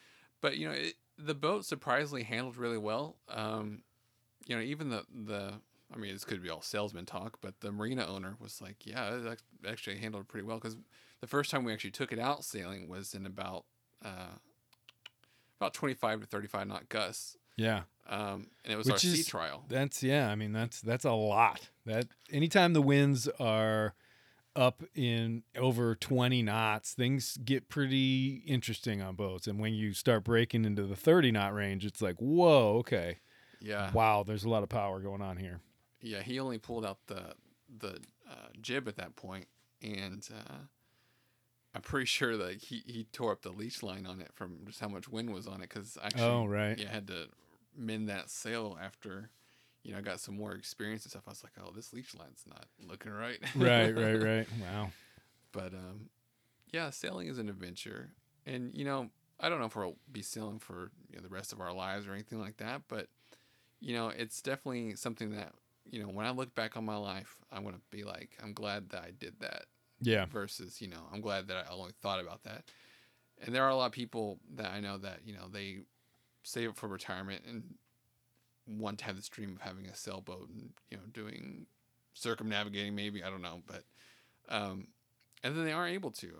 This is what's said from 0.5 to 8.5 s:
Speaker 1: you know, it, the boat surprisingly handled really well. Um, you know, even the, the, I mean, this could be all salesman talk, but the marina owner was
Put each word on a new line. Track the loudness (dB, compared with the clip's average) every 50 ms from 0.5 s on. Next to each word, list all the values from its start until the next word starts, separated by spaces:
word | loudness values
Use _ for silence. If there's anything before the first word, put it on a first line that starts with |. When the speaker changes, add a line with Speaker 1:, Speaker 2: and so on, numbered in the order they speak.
| 0
Speaker 1:
you | 0 -2
know, | -4 -2
it, | -2 -4 -4 -6 -8 _ _ _
the | -8 -6 -4 -4
boat | 0 0 0 0 0 -2
surprisingly | -4 -6 -4 0 2 2 2 2 0 -4 -6 -4
handled | -2 -2 -2 -2 -4 -4
really | -2 -2 0 0
well. | 0 0 0 0 0 -2 -4 -8 -14 _ -10
Um, | -6 -4 -2 -2 -2 -2 -4 -6 -8 -10 -14 _ _ _ _ _ _ _ _ _ _ _ -6
you | -4 -2
know, | -2
even | -2 -2 -4 -4 -2 -2
the, | -2 -4 -4 -8 -12
the, | -10 -8 -6 -4 -4 -4 -6 -8 -12 -16 _ _ _ _ _ -10
I |
mean, | -8 -8 -8 -8
this | -8 -6
could | -6 -6 -6
be | -4 -6
all | -6 -6
salesman | -6 -2 -2 0 -2 -2 -4 -8 -10
talk, | -8 -8 -8 -8 -8 -10 -10
but | -12 -12 -10 _
the | -6 -6
marina | -4 -2 -2 -2 -2 -2 -2
owner | -2 -4 -6 -6 -8 -10 -10
was | -12 -14